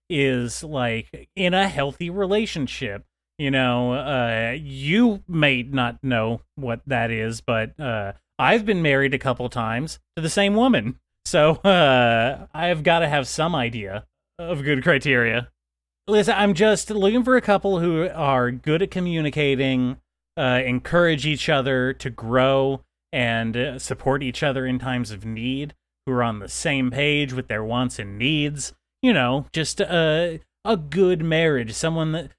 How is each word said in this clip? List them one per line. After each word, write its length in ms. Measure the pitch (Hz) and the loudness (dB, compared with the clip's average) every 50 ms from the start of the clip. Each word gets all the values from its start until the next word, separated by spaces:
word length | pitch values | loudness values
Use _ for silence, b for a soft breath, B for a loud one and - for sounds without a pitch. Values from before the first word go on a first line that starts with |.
| _ - | _ -6
is, 540 | 175 143 139 135 127 123 120 120 - - - | -2 0 0 2 0 0 -2 -4 -6 -10 -10
like, 640 | 151 151 135 123 117 113 113 - - - - - - _ | -8 -4 -4 -2 -2 -2 -4 -8 -10 -16 -20 -20 -14 _
in 180 | 190 190 180 180 | -4 -2 0 2
a 160 | 190 196 196 | 2 0 0
healthy 400 | 151 143 139 143 135 - 175 170 | -2 -2 -4 -4 -4 -6 -8 -6
relationship. 960 | 175 202 196 185 202 220 226 - - 165 135 123 - - 131 107 98 - - _ _ _ _ _ _ - | -4 -4 -2 0 0 0 -2 -2 -4 -6 -6 -6 -6 -8 -8 -8 -10 -10 -14 _ _ _ _ _ _ -6
You 140 | 147 139 | -2 0
know, 420 | 135 135 131 123 123 120 123 123 123 | 0 2 2 2 2 0 0 0 -2
uh, 600 | 139 131 143 143 127 120 117 113 110 113 113 127 156 | -2 -4 -2 -2 -2 0 0 0 -2 -2 -2 -4 -6
you 640 | 151 139 135 135 139 147 175 220 247 233 202 196 - - | -8 -12 -10 -6 -2 0 2 4 4 4 2 0 -6 -4
may 340 | 175 160 151 143 131 123 120 | 0 2 2 2 2 0 -2
not 400 | 135 139 135 123 120 117 - - | -4 -2 -2 -2 -2 -4 -4 -4
know 380 | 131 123 117 110 113 117 - - _ _ | -2 0 0 0 0 -2 -6 -8 _ _
what 260 | - 135 120 117 123 - 135 | -10 -8 -6 -6 -6 -6 -4
that 220 | 135 120 117 113 | -2 -2 0 -2
is, 300 | 117 110 110 113 113 113 | -2 -2 -4 -4 -6 -6
but, 400 | - - 120 110 110 113 - - | -4 -2 0 0 -2 -4 -6 -8
uh, 340 | 151 127 113 107 101 98 - - _ _ _ - | -6 -6 -4 -4 -6 -8 -10 -14 _ _ _ 0
I've 260 | 131 139 202 240 214 | 2 4 4 4 2
been 160 | 220 202 180 | 0 0 2
married 320 | 165 147 139 135 139 135 139 | 2 2 4 4 2 2 0
a 60 | 127 | -2
couple 280 | - 135 123 - 123 123 | -2 -2 -2 -2 -4 -6
times 520 | - 123 117 110 113 120 156 156 - - _ _ _ 165 | -4 -4 -4 -2 -2 -4 -4 -6 -10 -14 _ _ _ -6
to 40 | |
the 80 | 160 165 | -4 -2
same 260 | - 202 202 202 202 | 2 2 2 4 4
woman. 440 | 214 247 262 226 139 104 120 127 - _ _ _ _ - | 4 4 4 4 2 0 -2 -6 -10 _ _ _ _ -6
So, 260 | - - 165 151 156 156 - | 0 2 4 6 6 4 4
uh, 880 | - 202 190 180 156 139 131 127 120 117 117 113 113 131 143 113 - - - | 4 4 6 6 6 6 6 6 6 4 4 4 2 0 -2 -4 -10 -12 -8
I've 300 | 156 170 175 175 156 143 | -4 -2 -2 -2 0 2
gotta 240 | 175 170 165 165 147 | 2 4 4 2 2
have 200 | 147 143 127 - | 0 -2 -2 -2
some 260 | - - 156 170 170 | -2 -2 -2 0 0
idea 500 | 143 120 117 117 113 101 95 95 107 - _ _ _ _ _ _ - | 0 -2 -2 -4 -6 -8 -8 -10 -10 -12 _ _ _ _ _ _ -12
of 240 | 170 170 180 147 135 | -8 -6 -6 -4 -2
good 200 | 147 147 131 127 | 0 0 0 2
criteria. 640 | 175 165 139 - 147 131 120 117 117 113 120 120 - _ _ _ _ _ _ _ _ _ _ _ - | 2 2 2 2 2 2 4 2 2 0 -2 -4 -6 _ _ _ _ _ _ _ _ _ _ _ 0
Listen, 280 | 214 214 196 220 208 190 | 2 2 4 4 2 2
I'm 160 | 208 202 196 | 4 2 4
just 360 | 151 214 214 208 190 - - | 4 4 4 4 2 0 -4
looking 320 | 208 208 190 196 220 254 233 | -2 2 2 2 4 2 2
for 120 | 254 254 | 4 2
a 60 | 247 | 2
couple 380 | - - 202 190 - 196 190 175 | 4 2 2 2 2 0 0 2
who 280 | 170 175 165 156 165 185 | 2 2 2 0 0 -2
are 420 | - 160 151 139 135 127 123 123 | -4 -2 0 2 2 2 2 0
good 320 | 123 123 - 151 151 165 196 | -2 -2 -2 0 0 0 0
at 80 | - | -2
communicating, 1080 | - 185 180 180 170 165 151 147 135 151 147 139 135 127 139 135 131 127 127 123 127 - _ _ _ _ _ _ _ 165 | -2 -2 -2 -2 -2 0 -2 -2 0 0 0 2 2 2 2 2 2 2 0 0 -2 -6 _ _ _ _ _ _ _ -2
uh, 240 | 143 127 123 123 131 | 0 2 2 0 0
encourage 640 | 123 123 123 - - 165 175 175 165 160 139 127 | 0 -2 -2 -2 0 2 2 4 2 2 0 0
each 240 | 156 151 131 - - | -2 -4 -2 -2 0
other 420 | 151 139 123 135 131 127 127 131 131 | 0 0 0 0 0 0 0 -2 -2
to 160 | - - 135 | -4 -8 -10
grow, 680 | 113 - 107 113 120 127 131 135 135 135 135 135 135 131 - _ _ _ _ _ | -10 -8 -4 0 2 2 4 4 4 4 2 0 -2 -4 -8 _ _ _ _ _
and, 460 | - 135 123 117 117 113 113 113 113 120 | -4 -2 0 0 0 -2 -2 -2 -2 -2
uh, 220 | 127 147 127 131 | -4 -4 -6 -8
support 420 | - - 127 - - 135 135 143 143 | -8 -8 -8 -4 -2 -2 -2 -2 -2
each 200 | 127 - - 156 | -6 -6 -4 -2
other 220 | 143 131 135 131 127 | -2 -2 -2 -2 -2
in 100 | 127 123 | -4 -4
times 320 | 127 131 127 123 120 107 | -4 -4 -4 -4 -4 -6
of 140 | 110 98 104 | -8 -10 -10
need, 480 | 110 110 110 117 127 131 139 147 147 - _ _ _ _ _ _ | -10 -8 -6 -6 -4 -4 -6 -6 -10 -12 _ _ _ _ _ _
who 60 | 135 127 | -4 -2
are 80 | 123 120 | 0 0
on 140 | 117 107 104 | 0 -2 -6
the 80 | 98 92 | -8 -10
same 420 | - - - 165 143 135 131 127 | -8 -4 -2 0 0 0 0 0
page 420 | 117 135 143 147 147 147 147 135 127 | 0 0 0 0 0 0 -2 -2 -4
with 140 | 127 123 - | -6 -6 -4
their 160 | 104 107 110 | -4 -4 -4
wants 340 | 110 117 123 127 120 - - | -2 -2 -2 -2 -2 -4 -8
and 180 | 104 101 101 101 | -10 -10 -6 -4
needs. 540 | 117 139 156 151 147 147 147 143 131 - - _ _ _ _ _ | -2 0 0 0 -2 -2 -4 -6 -10 -12 -12 _ _ _ _ _
You 100 | - 254 220 | 2 2 4
know, 340 | 147 123 123 131 135 131 - - | 4 2 2 0 -2 -4 -4 -6
just 280 | 160 151 - - - | -6 -4 -4 -4 -4
a, 580 | 196 - 180 170 160 156 151 160 175 175 160 160 - _ _ _ - | -2 0 0 2 2 2 2 2 0 -2 -4 -8 -12 _ _ _ -4
a 140 | 214 226 170 | -2 -2 -2
good 460 | 151 143 143 185 190 180 180 156 160 | -2 -2 0 2 4 4 4 2 0
marriage, 500 | 165 160 160 165 160 147 127 117 113 110 | 0 2 2 2 2 2 0 -2 -4 -6
someone 380 | - - 165 165 165 156 156 156 | -4 -2 -2 0 0 -2 -2 -2
that, 160 | 165 143 135 - | -4 -6 -10 -16